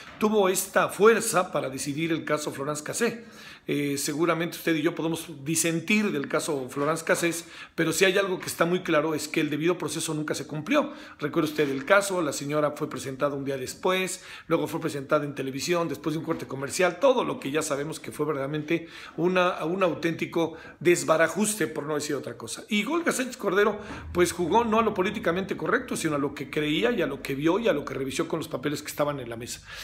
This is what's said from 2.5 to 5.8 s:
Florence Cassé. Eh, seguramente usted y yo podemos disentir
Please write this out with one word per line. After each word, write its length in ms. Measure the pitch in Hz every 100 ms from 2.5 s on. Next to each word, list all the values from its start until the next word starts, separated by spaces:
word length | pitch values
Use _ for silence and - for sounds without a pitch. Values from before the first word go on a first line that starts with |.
Florence 320 | 139 139 147
Cassé. 420 | - 135 226 226 - - - - -
Eh, 320 | 143 143 139
seguramente 580 | - 147 165 160 170 -
usted 180 | - 160
y 60 |
yo 140 | 156 160
podemos 320 | 160 160 - 143 135
disentir 680 | 160 170 165